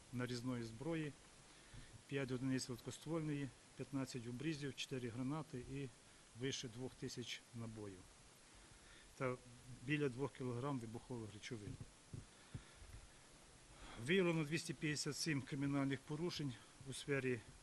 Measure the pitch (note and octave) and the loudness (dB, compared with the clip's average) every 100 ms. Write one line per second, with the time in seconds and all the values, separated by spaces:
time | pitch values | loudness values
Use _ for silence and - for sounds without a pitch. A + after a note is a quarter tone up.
0 | - B2 B2 B2 B2+ A#2+ A#2 A2+ C#3+ E3 | -4 0 2 2 0 0 0 -2 0 2
1 | D3+ - - - - - - - - - | 0 -4 -14 -18 -18 -18 -14 -12 -12 -12
2 | - C#3 B2+ B2+ C3 C3 - A#2+ - - | 0 2 2 2 4 4 2 -2 -6 -6
3 | D3 E3 D#3 C#3+ C#3 - - - C3 C#3 | 0 2 2 2 0 -4 -12 -8 -2 0
4 | C3 C3 A2+ B2 D#3 D3 C#3+ - - C3 | 0 -2 -2 0 0 0 -2 -2 -2 0
5 | A#2+ A2+ C3 D#3 C#3+ B2 B2 C3+ C3+ - | 0 0 2 0 -2 -4 -4 -4 -4 -8
6 | - - - A2+ C3+ B2 C3 A2 B2+ - | -18 -20 -14 0 0 2 -2 -4 -6 -4
7 | C3 - A2+ - - A#2 A2+ A2 G#2 F#2 | -4 -4 -4 -6 -6 -6 -4 -4 -6 -8
8 | - - - - - - - - - - | -12 -18 -20 -20 -18 -18 -18 -18 -18 -18
9 | - - C3 B2+ - A#2+ - A#2+ B2 D3 | -10 0 0 0 -6 -14 -12 -6 2 4
10 | C#3+ A#2+ C#3 - B2+ A#2+ C#3 C3+ A2+ A2+ | 4 4 -2 0 0 0 0 0 -2 -6
11 | - A#2+ G#2+ G#2 - A2+ G#2 C3+ - - | -4 -4 -4 -6 -6 -6 -4 -6 -10 -14
12 | - - - - - - - - - - | -10 -10 -10 -14 -10 -10 -10 -14 -12 -12
13 | - - - - - - - - - - | -14 -16 -18 -18 -18 -18 -16 -14 -10 0
14 | A#2+ F#3+ F3 D#3+ D3 E3 - C3+ D#3 C#3+ | 6 10 10 8 6 2 0 2 2 4
15 | D#3 C3+ E3 C#3+ - C#3 C#3+ C#3+ C3+ C3+ | 2 2 4 4 2 2 4 6 4 2
16 | - D3+ F3 - C#3+ A2+ - - C3+ B2+ | 0 0 0 0 0 -2 -10 -10 -6 -4
17 | - C#3 C3 A#2+ - - | 2 4 4 2 -2 -4